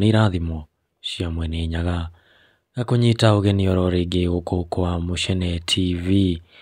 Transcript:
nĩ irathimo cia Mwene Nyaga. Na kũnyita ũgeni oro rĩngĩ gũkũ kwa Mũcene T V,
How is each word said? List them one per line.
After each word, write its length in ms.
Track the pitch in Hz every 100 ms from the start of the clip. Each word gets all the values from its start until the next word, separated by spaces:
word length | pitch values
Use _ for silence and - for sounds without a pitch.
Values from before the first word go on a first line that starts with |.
nĩ 60 | 101
irathimo 560 | 110 110 90 85 80 76 _ _ _
cia 300 | - - 90
Mwene 360 | 82 80 82 82
Nyaga. 440 | 82 85 87 82 - _ _ _ _ _ -
Na 60 |
kũnyita 540 | 120 120 120 113 113 104
ũgeni 300 | 101 98 95
oro 200 | 92 90
rĩngĩ 360 | 90 87 90 87
gũkũ 320 | 87 85 90
kwa 340 | 85 - 90 87
Mũcene 640 | 87 87 - 95 90 85 85
T 280 | - 92
V, 480 | 87 87 98 95 85 - _